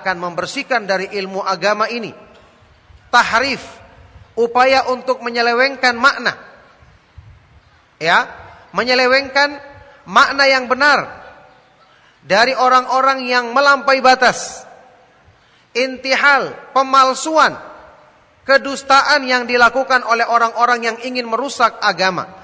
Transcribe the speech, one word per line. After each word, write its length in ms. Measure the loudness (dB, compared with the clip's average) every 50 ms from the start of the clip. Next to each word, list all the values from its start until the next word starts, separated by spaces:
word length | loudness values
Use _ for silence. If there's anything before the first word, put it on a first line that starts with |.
akan 140 | -4 -6 -6 -6
membersihkan 720 | -8 -8 -6 -8 -8 -6 -8 -10 -6 -4 -6 -6 -2 -2
dari 220 | -4 -4 -4 -6
ilmu 320 | -8 -8 -8 -8 -8 -8 -4
agama 420 | -4 -6 -2 -2 -2 0 0 -2 -4
ini 180 | -4 -8 -10 -10 -14 -18 -20 -20 -20 -20 _ _ _ _ _ _ _ _ _ _ -20 -20 _ 0 2
tahrif, 480 | 2 2 2 0 0 0 -2 -4 -6 -10 -16 -20 -20 -20 -20 -20 -20 -20 -20 _ -20 -20 _ _
upaya 560 | -2 -2 0 2 2 2 4 4 2 0 -2
untuk 320 | -6 -6 -4 -6 -6 -4
menyelewengkan 720 | -6 -8 -4 -2 -2 0 2 2 0 0 -2 -2 -2 -2 -2
makna. 380 | 2 2 2 2 2 -4 -6 -6 -6 -16 -20 -20 -20 -20 _ _ _ -20 _ _ _ _ _ _ -20 -20 -20 -20 _ _ _ _ -20 _ _ _ _ _ _ _
Ya, 320 | _ 0 2 2 2 2 -2 -10 -20 -20 -20 -20 -20 -20 _ -4
menyelewengkan 800 | -4 0 0 2 2 2 2 2 0 0 -2 0 0 0 0 -2 -8 -18 -20 -20 -20 -20 -20 -20 -20 _
makna 400 | 2 4 4 4 4 2 2 2 4
yang 160 | 2 2 0 -2
benar 560 | -2 0 2 2 2 2 -2 -6 -12 -20 -20 -20 -20 -20 -20 -20 _ _ _ _ _ _ _ _ _ _ _ _ _ _ _
dari 260 | -2 2 2 2 2
orang-orang 720 | 0 0 2 2 2 2 2 2 0 0 2 0 0 -2 -4
yang 320 | -2 -2 -2 -2 0 0
melampaui 480 | 2 4 4 2 2 2 0 0 4 4
batas. 640 | 4 4 6 4 0 0 0 -8 -12 -14 -16 -20 -20 -20 -20 -20 -20 _ _ _ _ _ _ _ _ _ _ _ _ _ _ _ _ -4
Intihal, 960 | -4 -4 -4 -4 -8 -4 -2 -2 2 4 4 4 4 0 -4 -10 -14 -20 -4
pemalsuan, 840 | -2 -2 0 2 4 4 4 4 2 -2 -4 -2 2 2 2 2 0 -4 -18 -20 -20 -20 -20 -20 -20 _ _ _ _ _ _ _ _ _ _ 0
kedustaan 800 | 0 2 2 -2 -10 -10 0 2 4 4 4 4 0 0 0 0
yang 160 | -2 -2 -2
dilakukan 640 | -2 2 4 4 4 4 0 -2 0 0 0 0
oleh 180 | 0 0 0 0
orang-orang 680 | 0 0 0 0 0 0 0 0 0 0 0 -2 -6 -6
yang 40 | -6 -8
ingin 240 | -8 -6 -6 -6 -4
merusak 480 | -4 -4 -4 -6 -2 0 0 0 0 -2
agama, 480 | -4 -4 -2 0 -2 -2 -2 -4 -8 -10 -14 -20